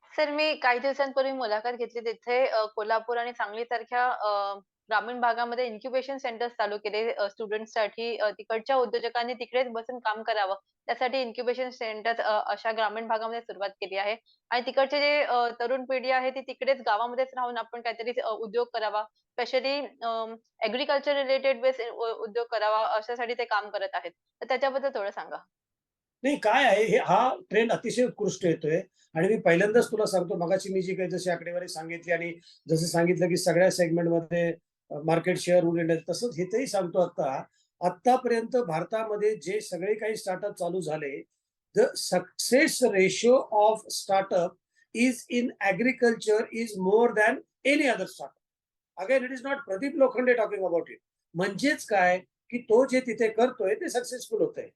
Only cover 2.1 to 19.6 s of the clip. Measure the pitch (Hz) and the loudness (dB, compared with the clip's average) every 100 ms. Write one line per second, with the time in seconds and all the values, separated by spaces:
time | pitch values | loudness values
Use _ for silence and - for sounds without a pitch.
2.1 | 214 - 247 262 220 214 220 214 226 220 | -8 -2 0 2 2 -2 -4 -2 -2 0
3.1 | 240 240 240 208 214 233 233 220 247 247 | -4 -4 -6 -8 -6 -4 -6 -2 0 0
4.1 | 240 208 202 202 202 _ _ _ 208 208 | 0 -2 -2 -2 -8 _ _ _ -2 -2
5.1 | 247 240 226 240 240 247 214 254 254 262 | -2 0 0 -2 -2 -4 -6 -4 -4 -4
6.1 | 269 262 226 240 240 208 208 214 208 226 | -8 -8 -4 -6 -2 -4 -2 -4 -2 -2
7.1 | - 202 - 220 214 220 233 208 214 233 | -2 -4 -4 -4 -4 -2 0 -2 -2 -6
8.1 | 233 208 202 208 226 226 269 240 233 226 | 0 -2 -2 -6 -6 0 2 2 0 -2
9.1 | 240 233 247 233 247 254 226 226 247 233 | -2 -4 -6 -2 -2 0 -4 -8 -6 -4
10.1 | 214 226 214 190 196 _ _ - 233 254 | -4 -2 0 0 -2 _ _ -6 -2 0
11.1 | 262 240 220 240 247 254 247 226 214 220 | 0 -4 -4 -4 -2 -4 -6 -8 -4 -4
12.1 | 226 - 214 - 208 226 220 214 214 226 | -2 0 0 0 -4 -2 0 -2 -2 -2
13.1 | 226 226 233 233 185 196 196 190 190 202 | -2 -2 -6 -10 -8 -8 -6 -6 -4 -2
14.1 | 226 _ _ _ 240 254 262 269 285 294 | -4 _ _ _ -2 0 2 2 2 2
15.1 | 294 285 247 240 226 240 262 254 262 247 | 2 2 2 0 -2 -2 -2 -2 -2 0
16.1 | 262 262 262 254 247 254 269 240 208 240 | 0 0 -6 -10 -6 0 0 2 0 0
17.1 | 240 262 254 247 240 214 240 233 226 233 | -2 -4 -4 -6 -6 -8 -8 -8 -6 -4
18.1 | 247 226 214 220 226 240 240 214 208 220 | -4 -4 -6 -4 -2 -2 -2 -2 -2 -6
19.1 | _ _ - 233 262 | _ _ -6 -2 0